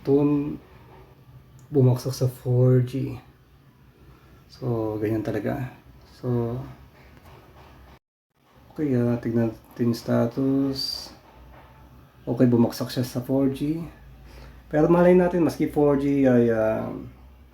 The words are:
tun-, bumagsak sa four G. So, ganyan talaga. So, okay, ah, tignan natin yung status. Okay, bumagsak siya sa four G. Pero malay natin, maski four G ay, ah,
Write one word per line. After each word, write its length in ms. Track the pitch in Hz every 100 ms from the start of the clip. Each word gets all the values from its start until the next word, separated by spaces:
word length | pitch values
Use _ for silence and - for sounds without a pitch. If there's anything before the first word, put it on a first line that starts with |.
tun-, 560 | - 139 147 147 147 151 - - - - - - - - - - -
bumagsak 480 | 147 127 123 127 131
sa 80 |
four 560 | 127 - 127 123 127 127 127
G. 320 | 135 - - - _ _ _ _ _ _ _ - - - - _
So, 480 | - 127 113 110 107
ganyan 240 | 107 110
talaga. 560 | 110 104 117 131 127 - - - - -
So, 400 | 127 120 117 123 135 - - - - - - - - - - - - - _ _ _ _ _ _ -
okay, 240 | - 151 123
ah, 240 | 120 120
tignan 320 | 123 117 113
natin 400 | - - - 120
yung 80 | 117
status. 1120 | - 120 120 - 135 135 139 135 - - - - - - - - - - - - - _
Okay, 240 | - 127 127
bumagsak 400 | 117 110 - 123
siya 160 | 131
sa 160 | 123 123
four 320 | 123 135 139
G. 320 | 131 147 165 156 - - - - - - - -
Pero 160 | 151 165
malay 240 | 175 180
natin, 320 | 180 175 180
maski 240 | 147 - 156
four 320 | 151 147 139
G 240 | 143 139
ay, 240 | 135 123 117
ah, 400 | 113 110 110 117 - - - - - -